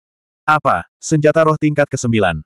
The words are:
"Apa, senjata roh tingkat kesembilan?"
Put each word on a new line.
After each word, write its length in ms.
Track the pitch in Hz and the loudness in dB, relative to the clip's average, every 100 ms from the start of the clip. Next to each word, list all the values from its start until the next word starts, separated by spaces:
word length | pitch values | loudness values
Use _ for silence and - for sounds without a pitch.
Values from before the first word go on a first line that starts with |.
| _ _ _ _ | _ _ _ _
"Apa, 400 | - 151 135 90 - _ | -2 -2 0 -2 -6 _
senjata 480 | - 156 151 160 156 | -4 0 2 2 2
roh 80 | |
tingkat 320 | 151 151 147 143 | 2 0 0 -2
kesembilan?" 560 | 135 123 113 95 78 | -2 -2 0 0 -2